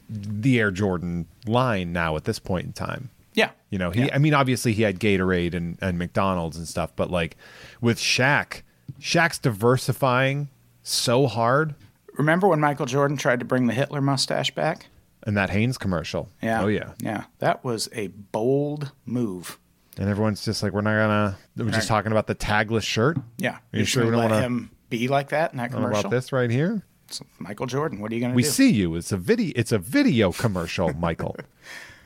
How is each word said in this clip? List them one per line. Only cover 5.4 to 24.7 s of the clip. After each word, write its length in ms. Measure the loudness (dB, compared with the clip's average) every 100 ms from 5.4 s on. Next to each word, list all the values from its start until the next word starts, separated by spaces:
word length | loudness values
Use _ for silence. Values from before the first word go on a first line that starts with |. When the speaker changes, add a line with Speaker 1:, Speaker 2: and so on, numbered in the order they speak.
| 0
Speaker 1:
and, 240 | -2 -6 -4
and 180 | -2 -2
McDonald's 560 | -2 0 0 0 -2 -6
and 100 | -8
stuff, 260 | -6 -4 -4
but, 160 | -2
like, 240 | -2 -2 -6 -20 -20 -20 -2
with 180 | 0 0
Shaq, 640 | 0 2 2 2 0 -10 -18 _ -20 -12
Shaq's 360 | -2 2 2 0
diversifying 1080 | -2 2 2 2 0 0 2 2 2 -2 -6 _ _ _
so 440 | -6 -2 2 2 2
hard. 480 | 2 2 2 0 -6 -16 _ -10 0
Speaker 2:
Remember 300 | 2 4 4
when 140 | 4
Michael 240 | 2 2 0
Jordan 320 | 2 2 2
tried 220 | 0 0
to 60 | 2
bring 220 | 2 2
the 60 |
Hitler 260 | 2 -2 0
mustache 520 | 0 0 0 -2 -2 -2
back? 320 | -2 -2 -10 _ _ _
Speaker 1:
And 120 | -2 0
that 140 | 2
Hanes 280 | 2 0 0
commercial. 520 | -2 -2 -2 -6 -6 -6
Speaker 2:
Yeah. 220 | -2 0
Speaker 1:
Oh, 40 | 0
yeah. 240 | -2 -4 -8
Speaker 2:
Yeah. 260 | -6 -6 -10 _
That 260 | -2 -2 -4
was 240 | -6 -6
a 160 | -8 -8
bold 840 | -10 -8 -2 0 0 -2 -6 -10 -12 -6
move. 540 | -4 -4 -6 -12 -16 _ _ _ -6
Speaker 1:
And 120 | -2
everyone's 340 | 0 0 0 -4
just 160 | -2
like, 120 | -2
"We're 80 | 0
not 100 | 0 2
gonna," 400 | 2 2 0 -4 _ -6
we're 100 | -2
Speaker 2:
Right. 80 |
Speaker 1:
just 140 | 0 2
talking 240 | 0 2
about 160 | 0 0
the 80 | -2
tagless 480 | 0 0 2 -2
shirt. 340 | 0 2 2 0 -6 -6
Speaker 2:
Yeah. 160 | -6
Speaker 1:
Are 40 | -6 _
you 80 | -2
Speaker 2:
You're 60 | 0
Speaker 1:
sure 180 | 2
we 80 | 2
Speaker 2:
gonna 120 | 4
Speaker 1:
don't 60 | 4
Speaker 2:
let 60 | 2
Speaker 1:
wanna 100 | 2
Speaker 2:
him 260 | -2 -6